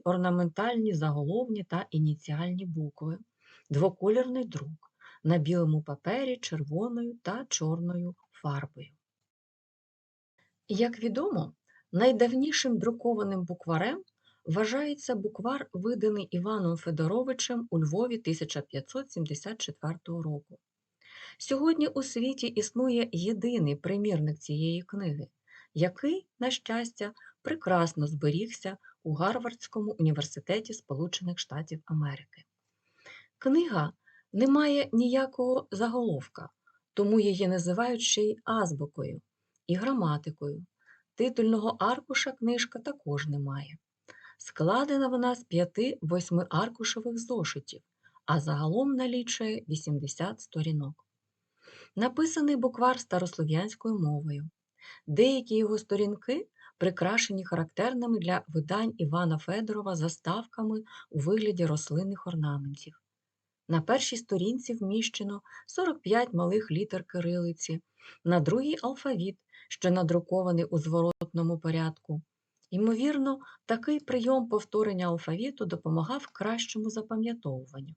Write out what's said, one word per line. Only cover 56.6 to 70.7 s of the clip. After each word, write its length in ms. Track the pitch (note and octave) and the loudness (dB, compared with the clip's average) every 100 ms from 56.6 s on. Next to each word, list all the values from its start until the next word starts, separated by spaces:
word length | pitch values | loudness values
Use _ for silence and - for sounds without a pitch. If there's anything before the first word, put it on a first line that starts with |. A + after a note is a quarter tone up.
| - _ | -20 _
прикрашені 640 | F3+ F3+ F3 A3 - G3 | 0 2 0 2 0 -4
характерними 760 | F3 E3+ D#3+ - A3+ B3+ A#3+ A3+ | -2 -2 -2 -2 0 0 0 0
для 240 | E3+ F3+ - | 2 0 0
видань 460 | D#3 D3+ G3 A3+ A3+ | -2 0 0 0 0
Івана 400 | D#3 D#3+ F3 D#3 | 0 2 2 0
Федорова 580 | - G3+ A3 G#3+ G3+ F3 | -2 -4 -4 -4 -4 -2
заставками 840 | E3 E3 - G3 A#3 - A3 G#3+ G#3+ - - | -2 -2 -4 -4 -6 -6 -4 -4 -6 -16 -8
у 100 | D#3 | -2
вигляді 460 | C#3+ G#3+ G#3+ F3+ E3 | 2 2 2 2 0
рослинних 600 | D3+ - D#3 G3 G3 - | 0 -2 -2 -2 -4 -4
орнаментів. 760 | E3+ D3+ C#3+ C#3 C#3 - - _ _ _ _ _ _ - | -2 -2 -2 -4 -10 -14 -20 _ _ _ _ _ _ 0
На 120 | D#3+ | 0
першій 360 | D#3+ B3+ - A#3 | 4 2 2 -4
сторінці 580 | - F#3+ F#3+ B3+ B3 | -2 0 0 -2 -4
вміщено 680 | A#3 F#3+ G#3+ A3+ - G3+ G3+ - - - | -4 -2 -2 -2 -4 -8 -8 -12 -20 -8
сорок 340 | - F4+ D#4 | -2 0 -2
п'ять 340 | F#3 A3+ A#3+ | 2 2 4
малих 360 | F3 F3 G#3 G#3+ | 2 2 2 0
літер 340 | D#3+ G#3 F#3 | -2 -2 -4
кирилиці, 800 | F3 F3+ E3+ F3 E3+ E3 - D#3+ - _ - - | -6 -4 -2 0 -2 -4 -6 -6 -8 _ -20 -4
на 160 | E3+ F3 | 4 4
другій — 360 | D3 A3 C#4+ D#4+ | 6 2 0 -2
алфавіт, 560 | A#3+ C4+ C#4 A3+ F#3 - _ - - | -4 -4 -2 -2 -2 -6 _ -20 -16
що 220 | - F#3 | -2 2
надрукований 720 | F3+ E3 F3 F3 F#3 F3+ E3+ | 4 4 2 2 2 4 2
у 140 | E3+ | 2